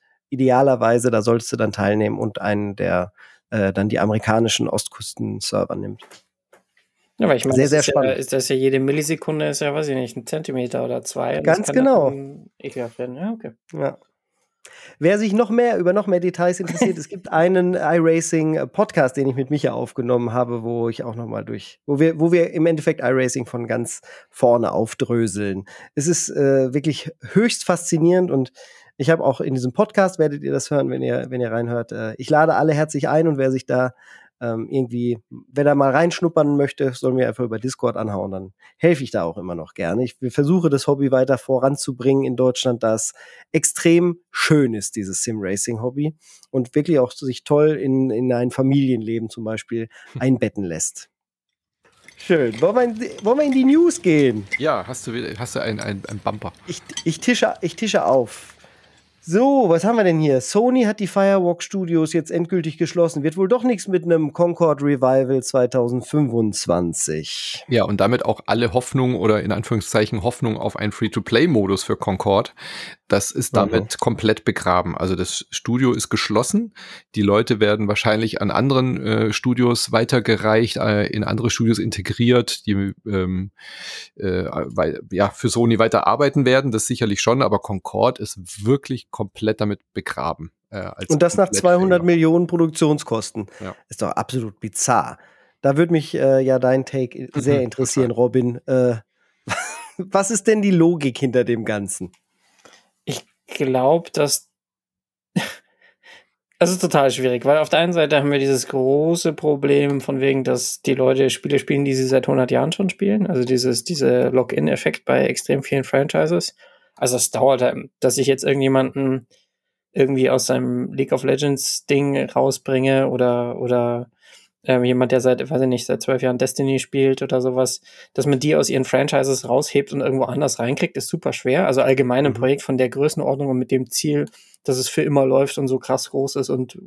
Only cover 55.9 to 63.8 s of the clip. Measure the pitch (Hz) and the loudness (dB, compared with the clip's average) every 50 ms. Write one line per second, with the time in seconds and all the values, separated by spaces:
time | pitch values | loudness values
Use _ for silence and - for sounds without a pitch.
55.9 | 101 98 - - 104 101 - 101 104 107 - - - _ - - 165 - - - | -8 -8 -8 -12 -10 -8 -6 -6 -6 -6 -8 -12 -14 _ -12 -12 -12 -12 -12 -14
56.9 | - - - 165 156 - - - 247 - 220 220 - - - 165 - - 226 214 | -12 -8 -4 -4 -6 -2 0 0 0 2 2 -2 -2 -2 -6 -8 -6 -6 -4 -2
57.9 | - 185 - 82 131 135 120 110 - - - - - _ _ - _ _ _ _ | 0 0 2 2 2 2 2 0 -6 -16 -20 -20 -20 _ _ -20 _ _ _ _
58.9 | _ _ _ _ _ _ - 165 165 208 254 277 285 269 240 175 170 165 170 208 | _ _ _ _ _ _ -6 -2 2 2 4 4 4 4 4 4 4 2 2 2
59.9 | 233 226 202 180 165 156 156 147 135 127 - - - 208 233 247 254 262 240 208 | 2 4 4 4 4 2 4 4 2 2 0 0 0 2 2 4 4 4 2 2
60.9 | 214 - 202 165 - 202 196 196 196 196 180 175 170 170 - - - 196 185 165 | 0 -2 -4 -2 0 2 4 4 4 4 2 0 0 -2 -4 -8 -6 -4 -2 0
61.9 | 170 160 160 156 - 165 151 160 - 170 175 165 190 180 156 160 151 - 175 156 | 0 2 2 2 0 -2 -2 -2 -2 -4 -2 0 -2 -2 -2 -2 -4 -4 -4 -2
62.9 | - 175 170 160 - 151 139 160 156 180 190 185 240 247 220 254 240 180 | 0 2 2 2 0 -2 -4 -2 -2 0 0 2 2 2 2 0 -2 -2